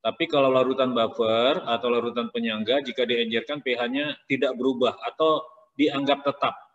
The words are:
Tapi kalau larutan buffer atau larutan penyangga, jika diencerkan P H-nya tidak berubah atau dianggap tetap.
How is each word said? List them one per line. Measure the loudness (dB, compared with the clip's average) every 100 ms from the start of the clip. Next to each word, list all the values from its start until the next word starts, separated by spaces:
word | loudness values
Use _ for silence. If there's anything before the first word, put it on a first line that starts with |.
Tapi | -4 -2 0
kalau | 4 4
larutan | 4 2 2 0
buffer | 2 0 0 2 4 2 0
atau | -2 -2 0
larutan | 0 0 -4 -4
penyangga, | -4 -4 -4 0 0
jika | -2 -2 0
diencerkan | 0 0 -2 -4 -6
P | -4 -2
H-nya | -2 -2 -4 -8 _
tidak | -2 -2 0
berubah | -2 2 0 0
atau | -10 0 0 0 -4 -20 _ 0
dianggap | 0 0 0 0
tetap. | 0 -2 -4 -4 -20